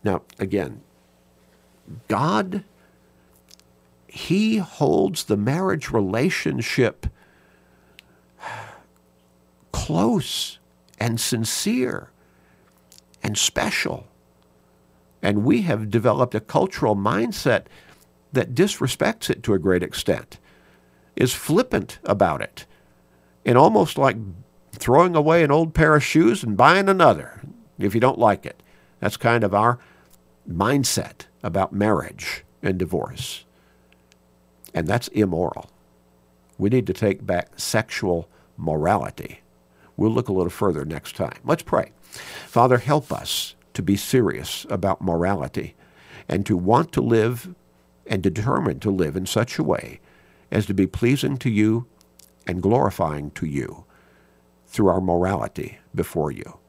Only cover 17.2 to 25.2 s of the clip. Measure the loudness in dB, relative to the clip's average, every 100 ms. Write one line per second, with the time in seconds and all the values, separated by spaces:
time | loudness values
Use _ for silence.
17.2 | -2 -2 0 0 -2 -20 -20 -20 _ _
18.2 | _ -2 -2 2 0 2 -4 0 -2 -2
19.2 | -6 -4 0 2 2 2 0 -6 -2 -2
20.2 | -4 -20 _ _ _ _ _ _ _ -2
21.2 | -2 -2 0 0 2 -2 -4 -12 -4 2
22.2 | 2 2 -8 -14 -20 _ _ _ _ _
23.2 | _ _ 2 6 6 6 2 2 0 0
24.2 | -10 -16 -20 _ _ -10 2 4 6 4